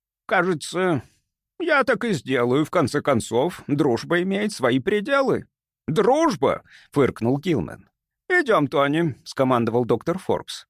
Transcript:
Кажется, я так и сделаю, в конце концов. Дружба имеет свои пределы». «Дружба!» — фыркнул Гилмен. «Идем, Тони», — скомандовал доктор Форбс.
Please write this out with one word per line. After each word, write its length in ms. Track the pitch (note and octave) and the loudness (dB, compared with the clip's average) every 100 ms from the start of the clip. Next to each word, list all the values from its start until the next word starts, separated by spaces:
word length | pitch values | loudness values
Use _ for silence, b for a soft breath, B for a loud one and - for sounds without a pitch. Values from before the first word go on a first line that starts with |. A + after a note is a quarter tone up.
| _ _ - | _ _ -2
Кажется, 760 | G3 F3+ D#3+ - E3 F#3 C#3+ - b _ _ _ - | 0 0 -2 -4 -2 0 -2 -4 b _ _ _ -8
я 260 | E4+ D4 C4+ | -2 0 2
так 180 | A3 | 0
и 80 | A#3 | 0
сделаю, 540 | E3 B2 C3 B2 C3+ D3+ | -4 -2 0 2 2 0
в 40 | |
конце 320 | F3+ C#3+ C#3+ | 0 0 0
концов. 640 | - B2 - A2+ D#3 - - | 0 0 0 0 -2 -4 -4
Дружба 540 | C#3+ D3+ A2+ C#3 E3+ | 0 0 0 0 -2
имеет 280 | F#3 G3 G#3 | 0 -2 -4
свои 280 | - B2+ C3 | -2 0 2
пределы». 680 | - G#3 G#3 C#4 C4+ C3+ - _ _ _ - | 0 -2 0 0 2 -2 -4 _ _ _ -4
«Дружба!» — 760 | D#3 G3+ C#4+ E4 G3 B2+ - - b b | 0 2 4 2 2 0 0 -6 b b
фыркнул 480 | - B2+ - A2+ C#3+ | 0 0 0 -2 -2
Гилмен. 500 | F#3 C#3 D#2+ - - _ _ _ - | 0 -2 -2 -10 -20 _ _ _ -2
«Идем, 380 | F4+ D4 F#3 C#3+ | 0 2 2 2
Тони», — 480 | D3+ C#3 D#3 E3+ - | 0 0 0 -2 -4
скомандовал 640 | - - B2+ B2 A2+ A#2 B2 | -8 -2 0 2 0 0 0
доктор 320 | A#2+ - F3+ | -2 -2 -6
Форбс. 500 | - G2 - - - | -4 -4 -6 -16 -18